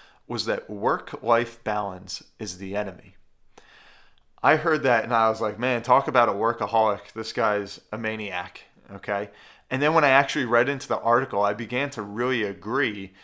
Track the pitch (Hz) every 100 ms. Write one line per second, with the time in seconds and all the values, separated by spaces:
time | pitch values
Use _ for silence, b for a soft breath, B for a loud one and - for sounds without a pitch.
0 | B B - 117 107 104 - 104 113 175
1 | - - 113 117 120 - - 107 101 92
2 | 98 - - - 104 90 95 101 104 85
3 | - - - _ _ B B B B B
4 | B B _ _ 127 151 165 151 131 117
5 | 110 117 113 107 110 98 123 123 113 127
6 | 135 127 117 101 113 117 104 110 110 101
7 | - - 110 - 110 104 98 - - 110
8 | 110 110 104 90 90 - - _ - 98
9 | - 101 - B B B B 131 147 160
10 | 147 135 143 156 120 117 127 139 - 117
11 | 117 120 131 101 101 107 110 123 139 123
12 | 104 104 123 127 104 92 98 127 135 101
13 | 98 _